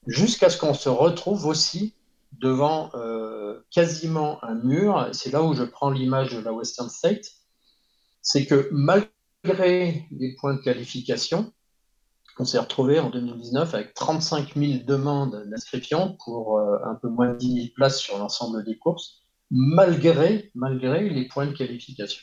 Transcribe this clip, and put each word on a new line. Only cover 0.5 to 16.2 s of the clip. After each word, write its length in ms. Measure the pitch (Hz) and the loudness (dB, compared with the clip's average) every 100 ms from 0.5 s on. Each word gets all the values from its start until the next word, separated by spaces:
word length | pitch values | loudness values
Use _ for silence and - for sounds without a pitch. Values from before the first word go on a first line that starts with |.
ce 80 | - | 4
qu'on 160 | 156 | 0
se 140 | 143 139 | 0 0
retrouve 580 | 123 160 170 - 202 151 | 4 4 2 -2 -2 0
aussi 480 | 160 - 170 214 _ _ _ _ | 0 0 -2 -6 _ _ _ _
devant, 580 | 117 131 131 147 156 156 | -4 0 2 2 2 -4
euh, 640 | 123 117 113 110 110 104 107 _ | -8 -6 -6 -6 -8 -10 -10 _
quasiment 720 | - 170 160 165 160 151 156 | 2 2 0 -4 -2 -2 -4
un 120 | 113 113 | -6 -2
mur. 520 | 123 147 202 180 120 | 0 2 4 2 0
C'est 200 | - - | -4 -4
là 100 | 143 | 0
où 120 | 160 | 2
je 80 | 127 | 0
prends 280 | 120 - 139 | -2 -2 -2
l'image 440 | 135 127 131 131 | 0 0 0 -2
de 60 | 120 | -4
la 120 | 110 | -6
Western 360 | 113 113 - 120 | -6 -8 -8 -10
State. 380 | - 170 202 - _ _ _ _ _ _ _ _ _ | -2 0 0 -6 _ _ _ _ _ _ _ _ _
C'est 240 | - 143 139 | 0 0 4
que 220 | 143 135 | 4 4
malgré 1300 | 147 139 196 208 _ _ _ 170 185 185 180 175 160 - | 2 4 4 2 _ _ _ -2 2 4 4 2 -2 -8
les 240 | 143 131 - | -8 -8 -4
points 180 | 139 | -4
de 80 | 139 | -2
qualification, 920 | 127 120 120 123 123 120 - 165 220 _ _ _ _ _ _ _ _ - | -2 -2 -4 -10 -4 -4 -2 -2 -4 _ _ _ _ _ _ _ _ -6
on 60 | |
s'est 140 | 127 123 | -2 -2
retrouvé 400 | 117 - 131 151 | -2 0 2 4
en 100 | 131 | 2
deux 120 | 120 | -4
mille 200 | 120 117 | -6 -8
dix-neuf 320 | 117 127 165 | -4 -2 -2
avec 220 | 110 107 | -4 -6
trente-cinq 640 | - - 160 160 156 143 147 | -6 -2 -2 0 -2 -2 0
mille 280 | 147 127 | 0 0
demandes 600 | 117 139 139 143 135 104 104 | 0 0 0 0 -2 -6 -10
d'inscription 680 | 110 - 127 - 156 190 190 | -12 -8 -10 -2 -2 -2 -4